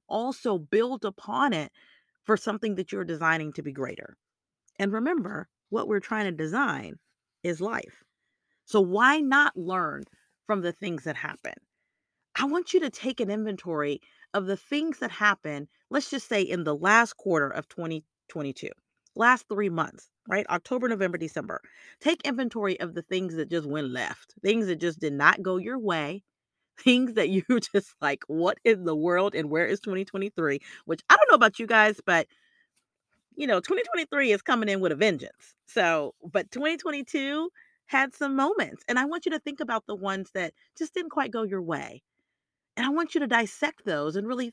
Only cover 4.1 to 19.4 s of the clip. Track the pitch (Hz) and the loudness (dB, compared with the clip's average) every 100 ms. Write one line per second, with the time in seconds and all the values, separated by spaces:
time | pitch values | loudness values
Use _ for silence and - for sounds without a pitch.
4.1 | - _ _ _ _ _ - 202 220 254 | -20 _ _ _ _ _ -4 -2 0 0
5.1 | 339 185 - - _ - 220 - 208 - | 0 -2 -8 -12 _ -6 -4 0 0 0
6.1 | 214 202 156 156 208 277 139 90 - _ | -2 -2 -2 -2 0 0 -2 -6 -14 _
7.1 | _ _ _ 180 165 202 226 - - _ | _ _ _ -4 -2 -2 -4 -6 -18 _
8.1 | _ _ _ _ _ - 214 185 196 254 | _ _ _ _ _ 0 2 4 4 4
9.1 | 302 277 277 285 185 175 185 160 143 143 | 4 4 4 4 0 -4 -2 -2 -6 -14
10.1 | _ _ _ - 208 175 160 175 165 160 | _ _ _ -4 -2 -2 -4 -6 -6 -6
11.1 | 143 - - - - _ _ _ _ _ | -6 -8 -8 -12 -14 _ _ _ _ _
12.1 | _ _ - 277 330 339 370 302 - 233 | _ _ -4 -2 -2 2 2 2 -4 -6
13.1 | 254 202 208 214 190 185 160 147 139 _ | -2 -2 -2 -4 -6 -4 -2 -2 -4 _
14.1 | _ - 202 190 196 - 294 320 - 240 | _ -6 -4 -2 -4 -2 -2 -2 -4 -6
15.1 | - 208 196 156 143 147 _ - 269 - | 0 2 2 -4 -8 -10 _ -4 -4 -2
16.1 | 277 - 214 190 180 156 147 180 220 233 | -6 -2 0 0 0 -2 0 4 4 4
17.1 | - 196 160 139 - - - 165 160 - | -2 0 2 2 -4 -10 -8 -6 -6 -10
18.1 | _ _ 165 143 131 - - _ _ _ | _ _ -8 -8 -8 -12 -14 _ _ _
19.1 | - 233 247 | 2 4 4